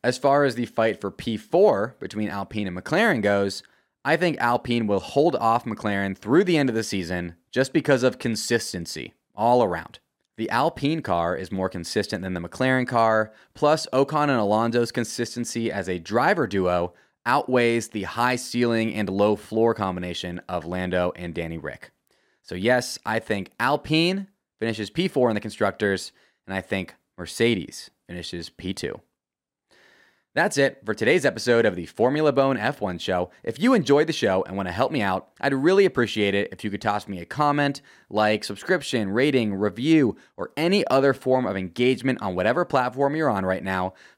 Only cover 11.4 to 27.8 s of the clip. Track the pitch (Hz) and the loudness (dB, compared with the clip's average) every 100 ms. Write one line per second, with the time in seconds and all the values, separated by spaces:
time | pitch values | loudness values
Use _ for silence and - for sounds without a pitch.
11.4 | 90 95 95 92 85 - 98 101 92 90 | -6 -4 -4 -4 -4 -4 -2 -4 -6 -6
12.4 | 85 - 131 131 123 123 113 110 107 - | -8 -2 0 0 0 2 2 2 0 -8
13.4 | _ - 147 156 - 127 139 151 147 131 | _ -2 2 2 0 0 2 2 2 2
14.4 | 101 107 117 117 117 - 113 - 117 - | 2 2 2 0 0 -2 -6 -4 -6 -6
15.4 | 117 117 113 101 90 90 80 110 147 202 | -6 -4 -4 -4 -4 -6 -2 0 2 0
16.4 | 117 98 90 90 87 _ _ _ - 131 | 0 0 2 2 -2 _ _ _ 0 0
17.4 | - 127 117 117 110 110 95 - 123 123 | 2 2 4 2 -2 -8 -6 -2 0 0
18.4 | - 123 120 113 113 104 98 95 104 104 | -4 0 2 2 0 -2 -4 2 2 2
19.4 | - 110 117 113 95 90 90 87 90 87 | -2 0 2 2 -2 -4 -6 -8 -8 -10
20.4 | - 90 80 90 92 90 90 - 87 82 | -8 -8 -6 -4 -2 0 0 -4 -10 -8
21.4 | 82 82 73 - - _ _ _ _ _ | -8 -8 -10 -14 -20 _ _ _ _ _
22.4 | - 92 107 123 123 - - 110 - 104 | -12 -4 2 2 0 -10 -4 -4 -2 -4
23.4 | 92 _ 123 147 - 156 170 196 196 _ | -4 _ 0 0 0 0 2 -2 -6 _
24.4 | _ _ 113 110 104 - 180 - 123 107 | _ _ -6 -4 -6 -4 -2 2 2 0
25.4 | 107 - 101 - 104 95 - _ _ _ | -6 -2 -2 0 0 0 -4 _ _ _
26.4 | - 95 - 98 90 - _ - 90 - | -8 -8 -4 -4 -4 -12 _ -16 -14 0
27.4 | 117 107 - - | 2 2 -4 -14